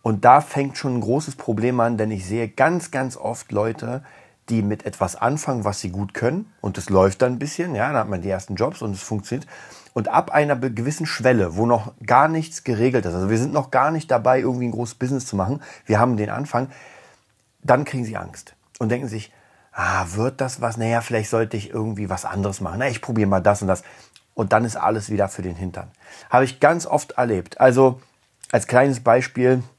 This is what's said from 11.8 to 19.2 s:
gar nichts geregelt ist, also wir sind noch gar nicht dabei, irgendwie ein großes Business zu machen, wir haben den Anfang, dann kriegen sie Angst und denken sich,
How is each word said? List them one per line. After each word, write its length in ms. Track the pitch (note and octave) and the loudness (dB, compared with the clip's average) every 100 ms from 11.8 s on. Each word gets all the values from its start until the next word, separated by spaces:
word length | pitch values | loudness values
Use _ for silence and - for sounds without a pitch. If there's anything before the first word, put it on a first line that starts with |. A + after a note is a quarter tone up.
| G#2+ - | 0 -14
gar 240 | G#2+ B2 D3+ | 2 4 4
nichts 340 | D#3+ D#3+ - | 2 -4 -10
geregelt 440 | - A2+ B2 B2 F#2+ | -4 0 2 2 0
ist, 80 | |
also 140 | F2 F#2+ | -2 0
wir 100 | A2 | 0
sind 140 | C3 | 0
noch 180 | C#3+ C3 | -2 0
gar 200 | C3+ C#3+ | 2 2
nicht 200 | D#3+ D3+ | 0 0
dabei, 300 | B2 A2+ C3 | 0 4 2
irgendwie 280 | C#3 B2 B2 | 2 -2 -4
ein 40 | |
großes 240 | A2+ A#2 - | -4 -6 -6
Business 300 | B2+ C3+ B2 | -4 -4 -4
zu 100 | G2 | -2
machen, 260 | F#2+ C#3+ - - _ | -2 -4 -8 -20 _
wir 120 | B2+ | 4
haben 180 | A#2+ A2+ | 4 2
den 140 | G#2 | -2
Anfang, 380 | G#2+ D3 A#2+ C3 - - - - _ _ _ _ _ | -4 -4 -4 -4 -10 -20 -20 -20 _ _ _ _ _
dann 220 | - B2 | 2 2
kriegen 200 | D3 C3+ | 2 -6
sie 140 | A#2 G#2+ | -6 -8
Angst 360 | F2 - - _ _ - | -10 -14 -20 _ _ -6
und 120 | A2+ | -2
denken 180 | B2 C3 | -2 -4
sich, 240 | A2 | -10